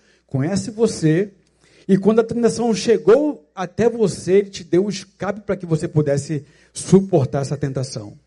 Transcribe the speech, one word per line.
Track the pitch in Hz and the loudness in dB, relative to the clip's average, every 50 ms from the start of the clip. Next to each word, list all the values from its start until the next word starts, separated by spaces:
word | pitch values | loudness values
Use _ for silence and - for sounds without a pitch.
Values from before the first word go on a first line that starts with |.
| _ _ _ _ _ | _ _ _ _ _
conhece | _ - 131 135 180 202 196 - 247 | _ -4 -2 -2 0 -2 -2 -4 -4
você, | 214 214 233 220 - - 160 156 156 170 208 202 _ _ _ _ _ _ _ _ _ _ - | -2 0 0 0 0 0 0 2 2 2 0 -4 _ _ _ _ _ _ _ _ _ _ 0
e | - 196 | 0 2
quando | 196 - 202 220 233 | 2 4 2 2 2
a | 226 | 2
tentação | 226 226 240 233 220 220 214 233 240 220 | 0 -2 0 0 0 0 0 0 0 0
chegou | - - 240 220 190 - - 226 277 302 302 277 - _ _ - | 0 2 2 2 2 6 4 4 6 4 0 -4 -6 _ _ -10
até | 190 185 175 - - 214 233 | -10 -8 -8 -2 0 0 0
você, | 226 240 220 170 139 - - 165 185 | 2 2 0 0 -2 -4 -2 2 2
Ele | 202 208 196 | 2 2 0
te | - - 180 | -6 -14 -6
deu | - 165 175 202 | 0 0 0 0
o | 208 | 0
escape | 180 - - _ _ - 180 196 196 214 | -4 -10 -12 _ _ -10 -8 -8 -8 -8
para | - - 190 | -6 -6 -6
que | 185 - | -6 -2
você | 170 160 156 - | -4 -4 -2 -2
pudesse | - - 135 123 135 139 139 139 - 160 139 - _ _ _ _ _ | -2 -2 0 0 0 0 -2 -2 -4 -8 -8 -8 _ _ _ _ _
suportar | - - - - 175 196 190 190 - 151 123 - - 139 | -16 -10 -2 4 4 4 4 4 2 2 2 2 -2 -4
essa | 139 131 143 | -4 -4 -6
tentação. | 135 147 139 131 135 127 - - 120 104 101 - - _ | -4 -4 -4 -4 -6 -6 -6 -8 -12 -12 -14 -16 -20 _